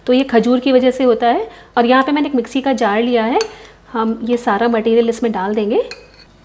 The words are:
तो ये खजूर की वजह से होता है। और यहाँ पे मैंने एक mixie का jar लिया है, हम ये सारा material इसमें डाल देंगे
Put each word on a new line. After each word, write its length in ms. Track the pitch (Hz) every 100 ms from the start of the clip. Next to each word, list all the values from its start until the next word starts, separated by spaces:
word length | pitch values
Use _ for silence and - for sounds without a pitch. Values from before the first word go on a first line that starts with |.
| -
तो 60 |
ये 120 | 254
खजूर 360 | 269 233 220 247
की 120 | 269
वजह 180 | 254 254
से 140 | 254
होता 220 | 254 226 240
है। 220 | 311 440 - - -
और 100 | 233
यहाँ 160 | 262
पे 100 | 269
मैंने 160 | 294 294
एक 60 |
mixie 260 | 262 220 269
का 120 | 269
jar 300 | 240 220 208
लिया 220 | 240 240
है, 140 | 220 339 - - - - -
हम 280 | 233 226 226
ये 140 | 226 240
सारा 320 | 233 202 233
material 400 | 226 226 226 233
इसमें 240 | 226 233
डाल 220 | 196 196
देंगे 340 | 214 208 349 - - - - - _